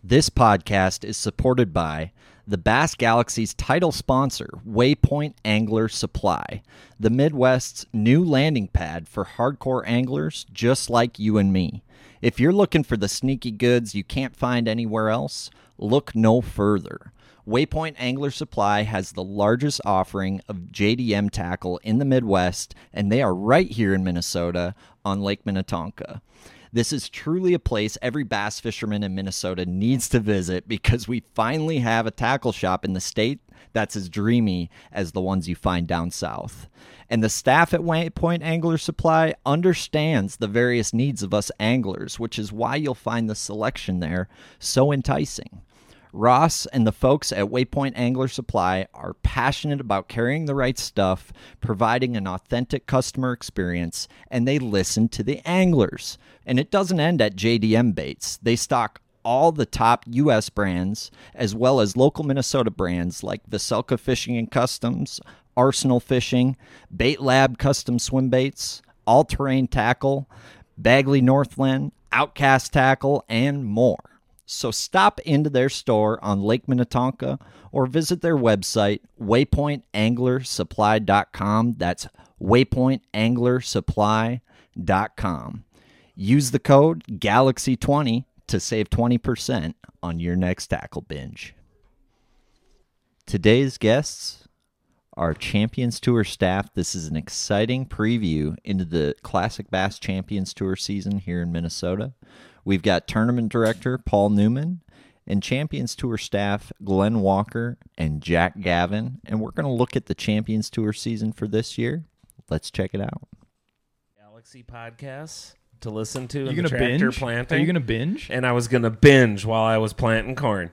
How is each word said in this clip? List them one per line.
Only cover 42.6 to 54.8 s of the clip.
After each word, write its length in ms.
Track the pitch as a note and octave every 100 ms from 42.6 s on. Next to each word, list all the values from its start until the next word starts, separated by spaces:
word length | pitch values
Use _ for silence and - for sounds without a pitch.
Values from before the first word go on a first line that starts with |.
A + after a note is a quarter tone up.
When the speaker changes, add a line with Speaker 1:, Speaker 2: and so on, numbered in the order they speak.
| A#2 C#3+
Speaker 1:
you'll 180 | D3
find 340 | B2 A#2+ A#2 A2+
the 60 |
selection 680 | G#2+ - G#2+ B2 - - F2+
there 300 | E2 F2+ F#2 _ - _
so 340 | - - C#3
enticing. 680 | C#3+ C3 C#3 - - - - - _ _ - _
Ross 520 | - A2+ B2+ D#3+ - -
and 200 | C3+ A2
the 60 |
folks 400 | - C3 D3 -
at 140 | F#2+ G2+
Waypoint 480 | B2 C3 C#3+ C#3 A#2
Angler 320 | B2 B2+ C3
Supply 580 | - A#2+ A2 F2+ F#2+ -
are 220 | - F2+
passionate 640 | - - - B2 C#3+ D3+ C#3
about 280 | B2 G2 -
carrying 360 | A#2 A#2+ D3+
the 100 | D3+
right 240 | C#3 B2+ B2+
stuff, 540 | - - F#2+ F#2 - - - -
providing 540 | A2+ G2+ A2+ B2 B2+ A2+
an 80 | F#2+
authentic 600 | F#2 _ A#2+ B2 C3+ -
customer 460 | C3 - - B2+
experience, 760 | A#2+ - - F2+ F2 E2+ - - - -
and 160 | B2 A#2+
they 120 | C#3+
listen 500 | B2 G2+